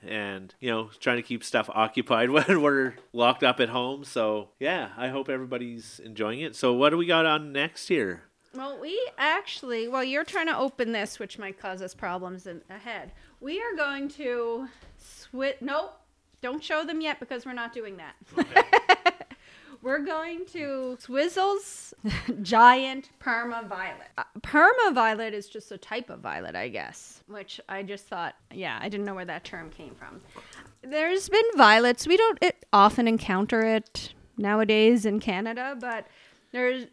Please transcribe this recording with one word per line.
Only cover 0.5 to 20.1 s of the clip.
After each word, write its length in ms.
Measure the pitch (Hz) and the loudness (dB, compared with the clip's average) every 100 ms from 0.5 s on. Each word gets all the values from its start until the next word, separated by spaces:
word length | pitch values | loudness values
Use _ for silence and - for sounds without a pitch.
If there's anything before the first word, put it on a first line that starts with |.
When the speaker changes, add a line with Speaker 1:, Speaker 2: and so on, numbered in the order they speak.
| _ | _
Speaker 1:
you 100 | 127 | -4
know, 180 | 113 110 - | -4 -4 -4
trying 180 | - 120 | -2 0
to 40 | |
keep 200 | 120 120 | -2 -10
stuff 260 | - 120 107 | -2 -2 0
occupied 560 | 110 110 - 120 117 120 | 0 0 0 0 2 4
<laughs> 20 | |
when 300 | 147 147 185 | 2 4 4
we're 340 | 147 139 131 - - | 4 2 0 -4 -12
locked 300 | 117 117 127 | 2 2 4
up 160 | 131 123 | 2 4
at 100 | 120 | 0
home. 340 | 123 123 139 | 0 -4 -6
So, 460 | 139 127 110 107 101 _ | -8 -2 0 -2 -6 _
yeah, 300 | 135 180 110 95 | -4 -4 -6 -8
I 120 | 127 | -6
hope 200 | 135 135 | -6 -6
everybody's 720 | 131 127 123 120 117 110 - | -6 -6 -8 -8 -12 -16 -20
enjoying 380 | - 107 107 120 | -18 -6 -4 -4
it. 140 | 156 113 | -8 0
So 180 | 131 | 2
what 160 | 123 143 | 6 4
do 80 | 165 | 4
we 80 | 170 | 2
got 200 | 165 160 | 2 4
on 240 | 151 151 | 2 -2
next 340 | 139 156 - - | -4 -4 -6 -2
here? 360 | 170 101 85 _ _ _ 262 | 0 0 -4 _ _ _ -14
Speaker 2:
Well, 240 | 269 262 | -12 -10
we 180 | 294 392 508 - | -8 -6 -6 -2
actually, 680 | 285 339 392 - 262 233 226 | 0 0 -4 -14 -8 -6 -4
well, 160 | 254 | -4
you're 220 | 262 277 320 | -2 -4 -4
trying 220 | 392 330 | -4 -2
to 100 | 285 | -2
open 340 | 262 - 233 | -4 -2 -4
this, 280 | 226 208 - | -2 -6 -8
which 180 | 202 - | -14 -12
might 220 | 202 196 | -14 -12
cause 220 | 202 185 | -12 -10
us 100 | 185 | -12
problems 540 | - 202 180 180 185 185 | -10 -8 -8 -8 -12 -14
in, 140 | 170 _ | -16 _
ahead. 420 | 196 226 214 156 - - _ | -18 -12 -12 -14 -20 -20 _
We 220 | 262 349 | -10 -8
are 140 | 466 339 | -6 -4
going 320 | 285 277 277 | -4 -4 -8
to 580 | 294 277 240 233 233 262 - - - | -8 -6 -4 -4 -6 -10 -16 -20 -20
swi-, 640 | - - - 254 269 269 | -20 -20 -16 -6 -6 -4
nope, 320 | 254 285 381 - _ _ _ _ | -4 -4 -4 -12 _ _ _ _
don't 220 | 247 285 | -8 -8
show 200 | - 311 | -2 -2
them 160 | 320 320 | -2 -4
yet 200 | 311 294 | -4 -6
because 260 | 247 254 262 | -8 -10 -10
we're 80 | |
not 180 | 247 233 | -10 -10
doing 260 | 240 214 190 | -10 -12 -12
that. 180 | 156 - - - | -16 -18 -10 -4
Speaker 1:
Okay. 240 | - 370 466 - - 370 349 | 4 4 6 4 6 4 4
Speaker 2:
<laughs> 0 | - - - _ - - 269 | 0 -16 -20 _ -20 -20 -10
We're 160 | 240 285 | -4 -2
going 400 | 285 | -2